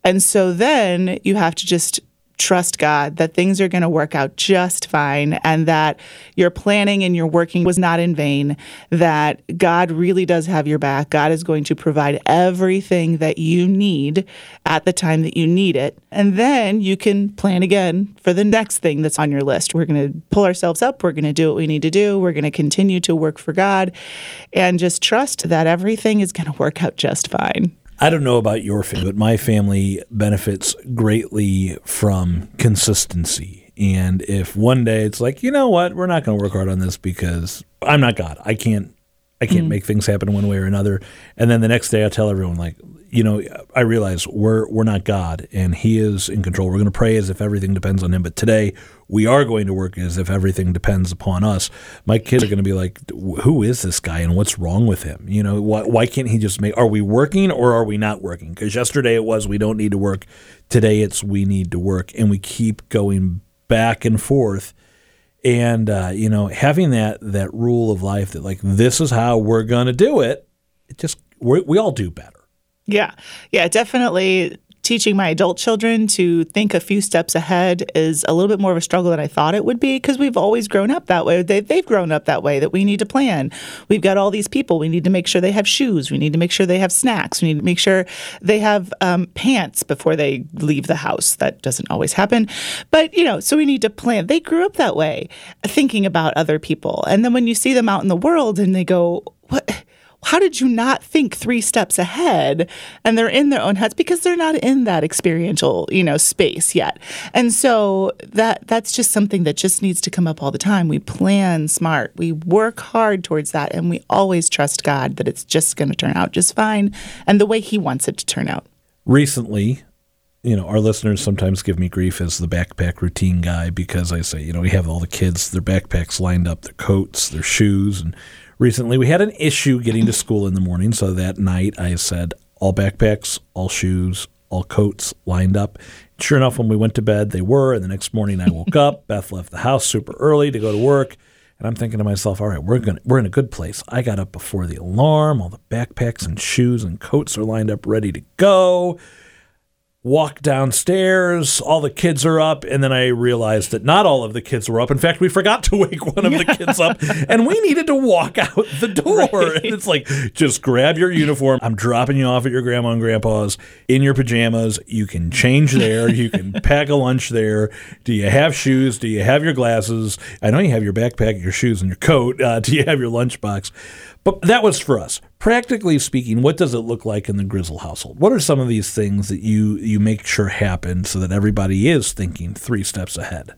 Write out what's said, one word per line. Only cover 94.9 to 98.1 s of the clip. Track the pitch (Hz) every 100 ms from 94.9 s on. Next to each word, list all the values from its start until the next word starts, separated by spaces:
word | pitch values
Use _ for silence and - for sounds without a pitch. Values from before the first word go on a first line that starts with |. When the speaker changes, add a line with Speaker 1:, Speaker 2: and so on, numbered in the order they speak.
| -
Speaker 1:
way, | 156 131 175 - - - 208
thinking | - 269 220 190
about | 170 160
other | - 160 156
people. | - - - - -
And | 202
then | 240
when | 247 233
you | 220
see | 254
them | 254 226
out | 196
in |
the | 190